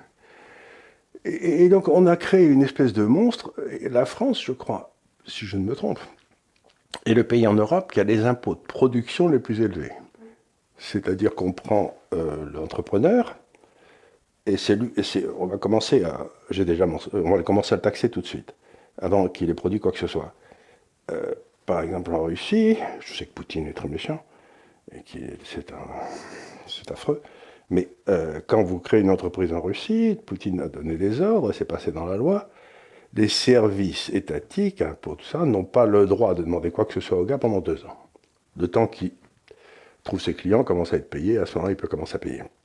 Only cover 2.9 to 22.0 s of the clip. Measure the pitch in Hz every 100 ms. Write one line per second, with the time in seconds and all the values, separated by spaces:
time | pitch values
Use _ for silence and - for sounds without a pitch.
2.9 | 104 107 147 233 - - - - - -
3.9 | 123 131 - 262 233 - 131 - 92 -
4.9 | _ _ _ - - 107 98 95 131 214
5.9 | - - - _ _ _ _ _ _ _
6.9 | - - 113 113 120 113 104 107 147 -
7.9 | - 101 110 117 123 - 85 - - 131
8.9 | 120 117 - 175 135 - 110 110 85 -
9.9 | - - _ - _ _ _ _ _ -
10.9 | 104 92 98 104 - 92 90 - 104 90
11.9 | - - 85 80 78 73 73 78 - -
12.9 | 101 151 240 240 - _ _ _ _ _
13.9 | _ _ _ _ _ - 98 - 104 120
14.9 | - 98 98 82 - 92 98 101 110 -
15.9 | 131 82 - - - - 98 90 85 90
16.9 | 80 - 101 85 95 82 98 98 98 104
17.9 | - 120 113 - - - - _ - _
18.9 | - 92 98 90 - 85 82 90 104 92
19.9 | - 87 82 71 - _ _ _ _ _
20.9 | _ - 82 - - - _ - 87 82
21.9 | 90